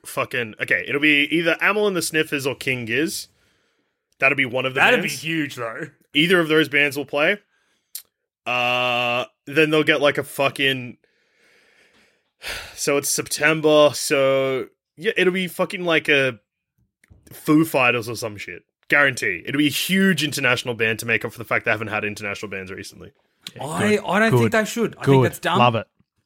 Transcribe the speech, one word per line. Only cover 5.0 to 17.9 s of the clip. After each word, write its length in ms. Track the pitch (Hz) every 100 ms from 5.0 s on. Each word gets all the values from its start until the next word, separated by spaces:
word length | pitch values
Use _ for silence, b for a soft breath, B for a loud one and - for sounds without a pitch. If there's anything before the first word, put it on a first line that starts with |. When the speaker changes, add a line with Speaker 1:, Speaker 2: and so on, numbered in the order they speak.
Speaker 1:
bands. 120 | 165 131
Speaker 2:
be 60 | 156
huge, 280 | 160 143 127
though. 340 | 117 123 151 _ _
Speaker 1:
Either 260 | 147 175 180
of 80 | 160
those 220 | 156 139
bands 260 | 143 143 135
will 80 | 139
play. 320 | 143 160 202 _ _ _ _ _ - - _ _ _ -
Uh, 800 | 123 123 123 123 120 120 123 - _ -
then 260 | 143 156
they'll 120 | 156
get, 160 | 151 147
like, 160 | 143 139
a 60 |
fucking, 720 | 139 - 139 - 135 131 123 - B B B B B B B B B B B B B B
<sighs> 340 | B B B -
so 220 | - 143
it's 120 | 135
September, 840 | - 117 - 151 160 151 151 147
so, 720 | - - 143 135 135 135 131 - _ _ -
yeah, 140 | 196 -
it'll 160 | 180
be 140 | 185 180
fucking, 360 | - 180 196
like, 240 | 175 156 151
a 300 | 143 131 113 _ _ _ _ _ _ _ - _
Foo 340 | - - 151 156
Fighters 420 | 143 123